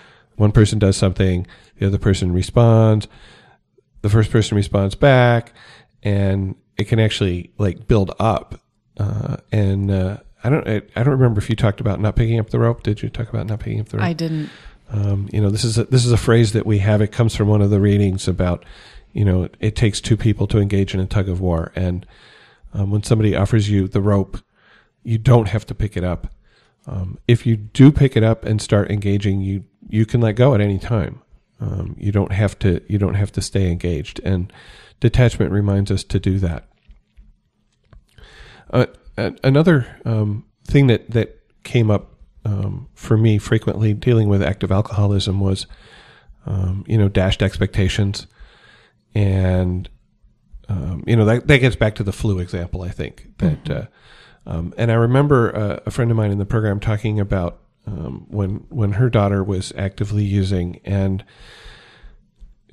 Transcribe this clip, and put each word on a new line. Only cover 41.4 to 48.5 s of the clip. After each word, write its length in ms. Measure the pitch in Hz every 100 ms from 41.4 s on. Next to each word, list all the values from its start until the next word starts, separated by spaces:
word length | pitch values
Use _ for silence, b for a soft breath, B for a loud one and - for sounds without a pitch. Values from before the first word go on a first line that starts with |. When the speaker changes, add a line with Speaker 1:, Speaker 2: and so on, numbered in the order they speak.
| _ _
Speaker 1:
came 280 | - 117 110
up, 200 | 101 - _ - _
um, 440 | 107 98 101 92 135
for 240 | - - 110
me 220 | 113 104
frequently 560 | - 110 - 98 110
dealing 340 | 104 123 113 104
with 140 | 98
active 280 | 80 95 98
alcoholism 720 | 95 - 101 101 101 98 98
was, 260 | 98 95 - B B B B B B -
um, 400 | - 98 92 98 -
you 120 | 110
know, 100 | 98
dashed 340 | 101 92 -
expectations. 840 | 98 - 95 - 92 - 98 101 - b b